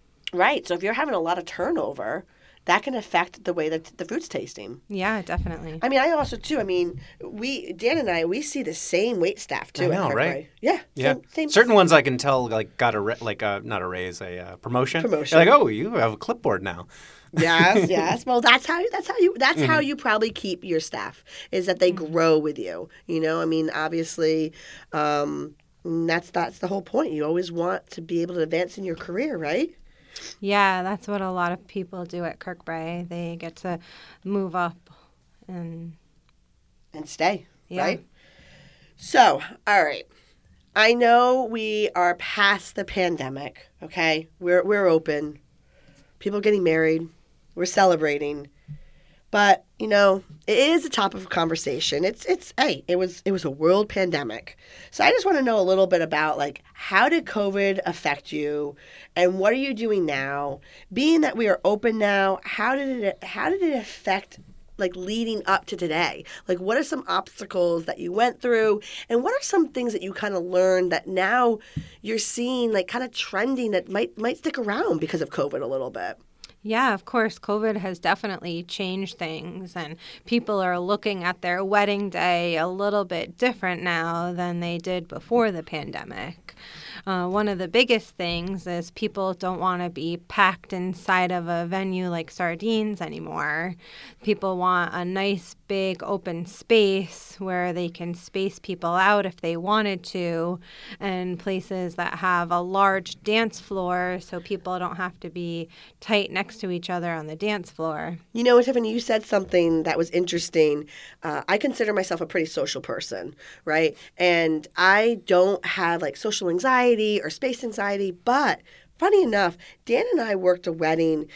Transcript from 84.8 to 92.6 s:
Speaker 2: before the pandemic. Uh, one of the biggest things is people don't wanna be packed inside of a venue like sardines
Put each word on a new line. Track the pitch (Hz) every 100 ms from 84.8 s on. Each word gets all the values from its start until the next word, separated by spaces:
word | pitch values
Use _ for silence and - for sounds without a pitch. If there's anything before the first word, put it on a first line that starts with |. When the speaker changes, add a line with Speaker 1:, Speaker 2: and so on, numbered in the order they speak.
| 175 185 170
Speaker 2:
before | - - 240 220
the | 175
pandemic. | - 156 139 - 71 - 131 170 - - - - - -
Uh, | - 185 180
one | 196 214
of | 190
the | 185
biggest | 233 254 226 - -
things | 175 170 175 190 180
is | 175 175
people | - 214 208 190
don't | 180 185 180
wanna | 185 180 180
be | 175 165 170 -
packed | - 190 175 -
inside | 185 185 180 - 185 180
of | 180 170
a | 170 170
venue | 190 190 185 185
like | 170 160
sardines | - 175 170